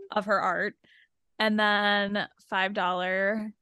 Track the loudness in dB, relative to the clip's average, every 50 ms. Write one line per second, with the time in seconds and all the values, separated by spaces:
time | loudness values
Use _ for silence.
0 | -10 -4 -4 -2 0 0 0 2 2 0 0 -2 -2 -4 -6 _ _ _ _ _
1 | _ _ _ _ _ _ _ -2 0 0 2 2 2 2 2 2 2 2 2 2
2 | 0 0 -2 -4 -4 -6 _ _ _ -6 -2 -2 -2 0 0 0 0 0 0 0
3 | -2 -2 0 0 0 0 0 -2 -4 -8 -12 _